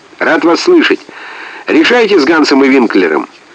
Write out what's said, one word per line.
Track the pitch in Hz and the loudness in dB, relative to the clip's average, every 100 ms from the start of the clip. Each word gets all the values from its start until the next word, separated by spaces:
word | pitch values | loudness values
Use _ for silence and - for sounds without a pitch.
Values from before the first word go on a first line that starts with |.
| - - | -18 -6
Рад | - 160 | -2 0
вас | 165 - | 0 0
слышать. | - 180 - - - - - - - - - | 2 2 2 -2 -6 -20 -20 -18 -18 -14 -4
Решайте | 151 160 240 214 196 | 0 2 2 2 2
с | |
Гансом | 135 160 143 135 | 2 0 2 2
и | 135 | 2
Винклером, | 135 107 101 85 76 - - - | 2 2 0 0 -2 -6 -16 -20